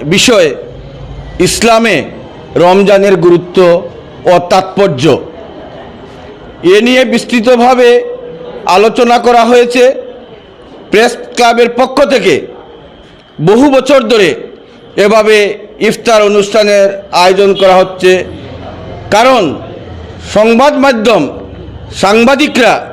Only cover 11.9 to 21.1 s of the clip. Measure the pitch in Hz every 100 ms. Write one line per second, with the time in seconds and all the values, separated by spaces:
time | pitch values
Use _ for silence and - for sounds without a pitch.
11.9 | 294 269 233 180 123 - - - - -
12.9 | - - - _ - 160 226 285 262 254
13.9 | 277 220 226 170 117 - - - - -
14.9 | - 202 220 214 214 196 151 - - 214
15.9 | - 226 220 208 208 202 220 208 202 196
16.9 | - - 170 180 190 202 196 190 185 185
17.9 | - 180 185 - - - - - - -
18.9 | - - 208 254 247 156 113 - - -
19.9 | - - - - 202 220 233 285 277 277
20.9 | 226 220